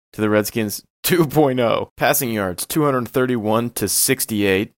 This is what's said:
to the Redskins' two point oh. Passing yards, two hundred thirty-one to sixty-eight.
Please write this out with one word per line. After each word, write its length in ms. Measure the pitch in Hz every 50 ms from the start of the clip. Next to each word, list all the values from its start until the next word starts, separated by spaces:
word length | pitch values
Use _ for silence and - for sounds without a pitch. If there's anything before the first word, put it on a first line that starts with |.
| _ _ -
to 80 | -
the 100 | 107 107
Redskins' 540 | 104 107 107 - - 117 110 104 - - - _ _ _ -
two 240 | - 185 170 175
point 320 | 135 - 151 151 135 127 127
oh. 320 | 120 113 107 - 107 - _
Passing 340 | - 147 123 147 - 139 117
yards, 340 | 113 107 98 92 90 - -
two 200 | - - 165 147
hundred 240 | 143 135 127 120 107
thirty-one 640 | - 135 127 127 127 117 101 107 107 113 120 120
to 180 | - - 107 95
sixty-eight. 840 | - - - - 135 120 - - 113 104 101 98 95 95 110 - _